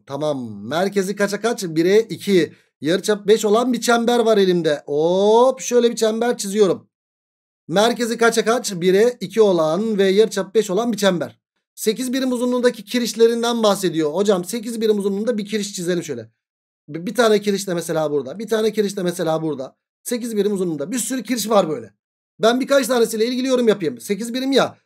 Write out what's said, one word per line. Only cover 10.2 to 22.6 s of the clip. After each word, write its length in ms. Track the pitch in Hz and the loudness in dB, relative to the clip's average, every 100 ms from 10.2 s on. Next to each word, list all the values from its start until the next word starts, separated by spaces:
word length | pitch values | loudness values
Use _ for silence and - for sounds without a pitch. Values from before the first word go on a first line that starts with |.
| 220 196 190 | 2 0 -2
beş 160 | 226 208 | -2 0
olan 220 | 185 240 | -2 -2
bir 40 | 202 | 0
çember. 440 | 196 180 127 - _ _ _ | 0 0 -2 -10 _ _ _
Sekiz 380 | - - 220 254 | -6 -2 -2 -4
birim 200 | 262 262 | -2 -2
uzunluğundaki 520 | 247 247 247 247 240 | 0 0 0 0 0
kirişlerinden 760 | 196 247 233 220 226 233 233 233 | -4 -4 -2 4 4 4 0 2
bahsediyor. 500 | 214 196 190 156 156 | 2 2 0 0 -2
Hocam 320 | 156 202 190 | 0 2 0
sekiz 360 | 180 240 226 226 | -2 -8 -8 -2
birim 180 | 214 208 | 0 0
uzunluğunda 400 | 196 196 226 220 | -2 -2 -2 -4
bir 80 | 208 | -4
kiriş 280 | 214 202 | -4 -6
çizelim 280 | - 175 180 | -6 -4 -4
şöyle. 300 | 160 120 113 _ _ _ _ _ - | -4 -10 -14 _ _ _ _ _ -16
Bir, 180 | 147 180 | -12 -6
bir 80 | |
tane 260 | 240 233 214 | 0 2 2
kiriş 280 | 208 196 196 | 2 -2 -2
de 60 | |
mesela 360 | 170 165 160 156 | -4 -4 -2 -2
burada. 280 | 147 123 180 | -2 -4 -8
Bir 100 | 226 | -4
tane 240 | 220 220 | -2 0
kiriş 240 | 214 202 202 | 0 -2 -2
de 60 | |
mesela 400 | 180 175 165 160 | -4 -2 -2 -2
burada. 340 | 160 135 131 - _ _ | -2 -6 -8 -16 _ _
Sekiz 340 | - 240 233 214 | -8 -6 -4 -2
birim 160 | 196 | 0
uzunluğunda. 380 | 196 185 156 143 | 0 -2 -4 -6
Bir 80 | 247 | -6
sürü 240 | - 262 | -4 -6
kiriş 280 | 208 247 202 | -4 -4 2
var 180 | 214 170 | 2 2
böyle. 260 | 139 110 _ _ _ _ - | -2 -10 _ _ _ _ 0
Ben 220 | 220 254 | 2 2